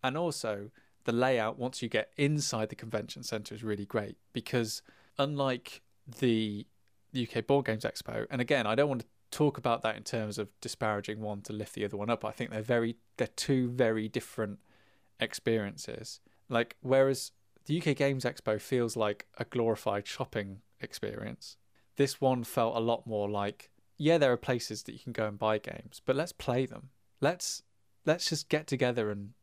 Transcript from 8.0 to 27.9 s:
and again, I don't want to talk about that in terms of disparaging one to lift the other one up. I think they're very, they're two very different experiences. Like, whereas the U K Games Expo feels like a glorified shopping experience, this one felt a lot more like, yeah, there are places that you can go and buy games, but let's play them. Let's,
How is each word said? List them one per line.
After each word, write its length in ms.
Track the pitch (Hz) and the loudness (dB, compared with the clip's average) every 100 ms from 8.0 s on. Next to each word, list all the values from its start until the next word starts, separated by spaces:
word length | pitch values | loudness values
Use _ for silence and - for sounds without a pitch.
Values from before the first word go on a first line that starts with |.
| - - 113 | -8 -6 -4
and 100 | 131 | -2
again, 240 | 120 139 107 | 2 2 4
I 80 | 113 | 4
don't 140 | 147 | 4
want 120 | 127 | 2
to 60 | - _ _ | -6 _ _
talk 280 | - 151 - | 2 2 4
about 260 | - 117 | 0 2
that 120 | 113 107 | 2 -2
in 80 | |
terms 340 | 104 117 107 104 | -4 -4 -2 -4
of 100 | 104 _ | -6 _
disparaging 600 | 117 - 110 104 101 107 | -10 -2 0 0 -2 -6
one 200 | 107 104 | -6 -8
to 120 | - | -8
lift 200 | 107 104 - | -8 -8 -4
the 100 | 104 | -4
other 100 | 101 | -2
one 140 | 104 | -2
up. 160 | 117 107 | 0 -2
I 60 | |
think 180 | - 123 | -6 -6
they're 120 | 107 | -6
very, 360 | 110 120 117 117 _ - | 0 2 2 -4 _ -4
they're 100 | 117 | -4
two 420 | - - 131 123 | -2 0 2 2
very 400 | 123 120 110 110 | 4 4 4 0
different 500 | 120 - - 107 101 _ _ _ _ _ _ | -4 -6 -6 -6 -6 _ _ _ _ _ _
experiences. 1000 | 113 - - 113 101 - - 113 113 - _ _ _ | -4 -2 0 2 0 -6 -10 -10 -12 -16 _ _ _
Like, 260 | 117 117 - | 0 0 -4
whereas 500 | 135 135 135 131 - _ _ _ - | 4 6 6 4 -4 _ _ _ -2
the 100 | 156 | 0
U 60 | |
K 120 | 156 | 2
Games 320 | 139 139 135 123 | 2 2 2 -2
Expo 340 | - - 107 | -2 -2 -2
feels 380 | - 127 120 113 | 0 0 0 2
like 300 | 107 104 - - | 0 0 -8 -8
a 80 | 117 | -6
glorified 640 | 127 117 107 - 101 101 | 0 2 2 0 -2 -4
shopping 540 | - 127 113 98 98 _ _ | -8 -4 -4 -6 -10 _ _
experience, 800 | - - - - - - - - _ _ _ - | -12 -8 -6 -6 -8 -10 -14 -20 _ _ _ 2
this 240 | 139 - | 2 4
one 240 | 135 127 | 2 2
felt 320 | 113 - 113 117 | 0 2 2 2
a 40 | |
lot 260 | 113 117 - | 2 0 0
more 240 | 107 101 | -2 0
like, 400 | 104 101 - - _ _ _ | 0 -2 -4 -18 _ _ _
yeah, 200 | 151 165 | 4 6
there 140 | 139 | 6
are 60 | 123 | 4
places 460 | - 123 - 107 | 2 -2 -2 -8
that 100 | - | -10
you 60 | 113 | -12
can 140 | - | -8
go 140 | 117 107 | -2 -2
and 100 | 104 | 0
buy 220 | 110 110 | 2 2
games, 420 | - - - - | -2 -12 -14 -12
but 120 | - 135 | -2 0
let's 160 | 170 | 0
play 340 | - - 123 131 | -4 0 0 0
them. 240 | - 135 _ _ _ | -4 -16 _ _ _
Let's, 420 | 139 175 - - _ _ _ | 0 0 -4 -6 _ _ _